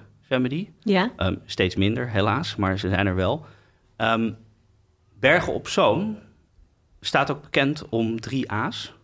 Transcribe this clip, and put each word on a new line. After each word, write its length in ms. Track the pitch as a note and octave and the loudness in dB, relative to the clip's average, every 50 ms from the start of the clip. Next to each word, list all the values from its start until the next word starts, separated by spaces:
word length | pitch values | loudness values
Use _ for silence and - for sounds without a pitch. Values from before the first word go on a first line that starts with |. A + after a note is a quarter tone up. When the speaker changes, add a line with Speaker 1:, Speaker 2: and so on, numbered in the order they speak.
| - - - _ _ | -10 -20 -20 _ _
Speaker 1:
zwemmen 240 | - C3+ B2+ B2+ B2 | -2 -2 0 0 0
die. 220 | C#3 E3 G3+ - - _ | -2 -4 -8 -8 -12 _
Speaker 2:
Ja. 300 | - G#3+ G3 G3 F#3+ B3 - | -2 0 2 2 2 0 -2
Speaker 1:
Ehm, 180 | - F2+ F#2 G2 - - | -2 -2 -2 -2 -2 -6
steeds 300 | - - - G2 F#2 - | -6 -2 0 0 0 2
minder, 320 | - F#2+ G2+ A2+ B2+ B2 A#2+ | 2 2 2 2 0 -4 -2
helaas, 460 | G#2+ G2+ G2+ G#2+ G#2 C3 E3 - - | 0 0 2 2 0 0 -2 -4 -4
maar 220 | - G2+ F#2+ F#2+ G2 | -2 0 0 0 0
ze 100 | G2 F#2 | -2 0
zijn 180 | G2 F2+ G2+ | 0 0 2
er 80 | G2+ F2+ | 0 0
wel. 320 | F#2 F#2 F#2+ B2+ D#3+ D3+ - - - _ _ _ _ _ _ _ | 0 0 0 0 -2 -6 -12 -20 -20 _ _ _ _ _ _ _
Ehm, 340 | - A2+ A2+ A2+ A2+ A2+ A2+ G#2+ - - - _ _ _ _ _ _ _ _ _ _ _ _ _ - | -2 0 0 2 2 0 -2 -4 -8 -14 -20 _ _ _ _ _ _ _ _ _ _ _ _ _ 2
Bergen 320 | G#2 C3 D#3 F3 - - - | 4 4 4 4 2 0 -4
op 140 | - - - | -4 -6 -4
Zoom 500 | - - F3+ A#2 G#2+ D3 G3 A3 G#3+ G#3 - - - _ _ _ _ _ - _ _ _ _ _ _ _ | 0 4 4 4 4 2 0 -2 -6 -8 -12 -20 -20 _ _ _ _ _ -20 _ _ _ _ _ _ _
staat 300 | - - - D3 C#3 C#3 | -6 -2 0 0 0 0
ook 120 | D3+ D3 - | -2 -6 -6
bekend 420 | - - D3+ C#3 C#3 D3+ D3 - - | -4 0 2 2 2 0 -4 -6 -4
om 320 | - A2+ A2+ A2 A2+ A2+ | -2 0 0 0 -2 -4
drie 320 | A2+ - C3+ C3+ B2 - G2+ | -6 -4 -4 -4 -4 -2 -4
A's. 400 | G#2+ A#2+ E3+ A#3 - - - - - | -4 -4 -4 -6 -8 -12 -14 -16 -12